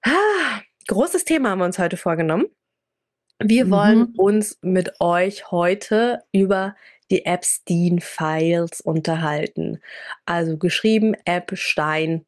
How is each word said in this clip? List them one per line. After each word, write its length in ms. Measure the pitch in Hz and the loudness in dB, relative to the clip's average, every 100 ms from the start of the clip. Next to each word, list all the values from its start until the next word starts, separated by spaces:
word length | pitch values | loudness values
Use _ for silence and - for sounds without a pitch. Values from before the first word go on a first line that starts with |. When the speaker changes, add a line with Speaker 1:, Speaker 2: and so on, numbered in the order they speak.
| 233 | 0
Speaker 1:
Ah, 540 | 330 427 403 - 214 - _ - | 0 2 0 -4 -6 -14 _ -4
großes 360 | 190 320 349 | 0 0 0
Thema 280 | - 320 247 | 0 0 0
haben 80 | 190 | 0
wir 60 | 180 | -2
uns 140 | 185 | 0
heute 160 | 175 180 | -2 -2
vorgenommen. 520 | - 165 165 170 370 _ _ _ _ _ _ _ _ _ | -2 0 0 0 0 _ _ _ _ _ _ _ _ _
Wir 240 | 220 226 208 | 2 4 4
Speaker 2:
Mhm. 60 | |
Speaker 1:
wollen 340 | 196 208 220 233 - | 4 6 6 4 2
uns 420 | 196 214 208 - | 2 4 0 -6
mit 380 | 175 185 180 - | -2 0 -2 -2
euch 500 | 170 175 190 202 - | 0 2 0 -4 -6
heute 760 | 175 175 202 - 220 240 233 _ | 0 0 0 0 0 0 -2 _
über 420 | 196 196 196 190 202 - _ _ | 0 2 0 -2 -8 -20 _ _
die 160 | 190 - | -2 0
Epstein-Files 1600 | 175 - - - 170 175 175 - - 160 160 165 170 170 - | -2 -2 -6 -2 0 2 0 -2 -6 -4 0 0 0 -2 -6
unterhalten. 1000 | - 160 156 165 160 147 - - - - - - - - - | -4 -4 -2 -2 -2 -4 -6 -6 -8 -8 -14 -18 -16 -14 -6
Also 320 | 170 165 156 | -4 -2 -2
geschrieben 580 | 180 - 220 220 220 202 | -2 0 2 2 2 -2
Epstein 1000 | - 175 - 185 - - 151 156 160 165 | -2 -4 -4 -8 -4 -2 0 0 -2 -4